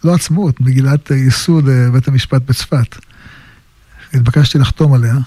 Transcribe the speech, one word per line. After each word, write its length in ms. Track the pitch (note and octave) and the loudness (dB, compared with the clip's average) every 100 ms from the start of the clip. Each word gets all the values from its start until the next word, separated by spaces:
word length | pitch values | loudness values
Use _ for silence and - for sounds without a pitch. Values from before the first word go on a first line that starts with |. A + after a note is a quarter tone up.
לא 100 | D#3+ | -2
עצמאות, 460 | F3 - E3 F3+ - | 0 0 -2 -2 0
מגילת, 520 | B2+ C3 C3+ D3 - | 0 0 0 -2 -2
אה, 40 | C3+ | 0
ייסוד, 520 | C3 - - E3 C3+ | 0 0 0 0 2
אה, 220 | B2+ B2 | 2 2
בית 160 | B2+ C#3 | 0 0
המשפט 340 | C3 - C3 C3 | -2 0 -2 -2
בצפת. 500 | B2+ - C#3+ A#2 - - - - - - _ _ _ _ - - | -4 -4 -4 -4 -8 -20 -20 -20 -20 -20 _ _ _ _ -20 -6
התבקשתי 440 | C3+ A#2+ D3+ C#3 C#3+ | -2 0 2 2 2
לחתום 360 | C3 - D3+ | 0 0 0
עליה, 200 | C3 A#2 C3 | 2 0 -2